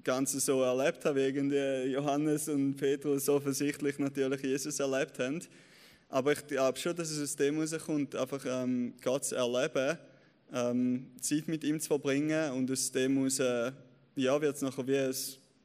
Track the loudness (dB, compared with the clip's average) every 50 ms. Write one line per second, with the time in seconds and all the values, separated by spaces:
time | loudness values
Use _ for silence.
0 | -2 -2 0 0 0 -2 -2 -2 0 2 2 4 4 4 2 2 2 2 0 0
1 | 0 0 2 2 2 2 2 0 0 0 2 0 0 0 0 0 0 0 0 0
2 | 0 0 2 2 2 2 2 0 0 0 0 0 2 0 0 0 0 0 0 0
3 | 0 0 0 0 2 2 2 2 2 0 -2 0 0 -2 -2 -2 -2 -2 -2 0
4 | -2 -2 0 0 0 0 0 -2 -2 0 -2 -2 -2 -4 -4 -2 0 0 0 0
5 | 0 -2 -2 -4 -4 -2 -2 -4 -8 -12 -18 -20 -20 -20 -20 -20 -20 -20 -20 -20
6 | _ -4 0 0 2 2 2 0 0 -4 0 2 2 2 2 0 -2 -2 -2 -2
7 | -4 -4 -4 -4 -4 -4 -2 0 2 2 2 0 -2 -2 -4 -6 -4 -2 -2 -2
8 | -2 -2 -2 -4 -4 -4 -4 -6 -4 -4 -4 -2 0 0 0 0 -2 -4 -6 -4
9 | -2 0 0 0 0 -2 -2 0 0 2 2 0 0 0 0 0 0 0 -2 -4
10 | -6 -18 -20 -20 _ _ _ _ _ -8 -4 -2 0 0 0 2 2 0 0 -2
11 | -4 -10 -14 -8 -4 -2 -2 -2 -2 -2 -4 -2 0 -2 -2 -2 0 0 0 0
12 | 0 0 0 2 2 2 2 0 0 0 -2 -2 -2 0 0 -2 -2 -2 0 2
13 | 2 4 4 4 2 2 2 2 2 2 2 2 0 -2 -4 -8 -16 -20 -20 _
14 | _ _ -4 0 2 2 4 4 2 2 0 0 -2 -4 -2 -2 -2 0 2 2
15 | 2 0 -2 -4 -6 -8 -10 -14 -20 _ _ _ _